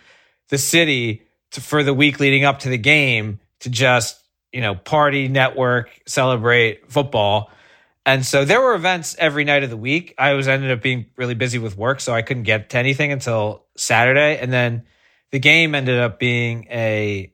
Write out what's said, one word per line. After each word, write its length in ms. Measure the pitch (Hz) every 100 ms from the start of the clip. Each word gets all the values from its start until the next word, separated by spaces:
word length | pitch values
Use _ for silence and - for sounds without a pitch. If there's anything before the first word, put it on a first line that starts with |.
| _ _ _ _ -
the 80 | 139
city 640 | - 165 160 131 117 107 _ _ _
to, 100 | -
for 200 | - 151
the 120 | 143
week 260 | 131 147 120
leading 240 | 139 135
up 140 | 139 135
to 80 | 131
the 80 | 127
game 640 | 135 151 135 117 107 101 _ _
to 100 | -
just, 500 | 117 131 123 110 - _ _ _
you 80 | 127
know, 140 | 110
party, 540 | 92 - 156 147 139 131
network, 720 | 135 131 131 127 123 117 _ -
celebrate 840 | - 131 123 117 120 113 101 -
football. 580 | 120 117 117 101 104 101 _ _ _ _ _
And 220 | 135 135 127
so 180 | 139
there 160 | 139 226
were 140 | 262
events 420 | 202 180 180 156 -
every 260 | 160 147
night 200 | 147 143
of 60 | 135
the 60 | 113
week. 360 | 120 160 175 -
I 160 | 139
was 120 | 139 135
ended 240 | 135 135
up 120 | 123
being 240 | 131 127 110 -
really 160 | 123
busy 240 | 117 123 120
with 180 | 113
work, 260 | 98 117 135
so 120 | -
I 80 | 117
couldn't 220 | 113 127
get 260 | 110 110 -
to 60 | 127
anything 340 | 127 135 147
until 520 | 135 123 113 107 - _ -
Saturday. 580 | - 113 123 139 151 156
And 160 | 127
then 320 | 127 120 117 - _ _ _ _
the 60 | 135
game 340 | 147 160 160
ended 240 | 143 131 123
up 220 | 120 -
being 480 | 123 120 120 117 107
a 640 | 120 113 107 104 101 92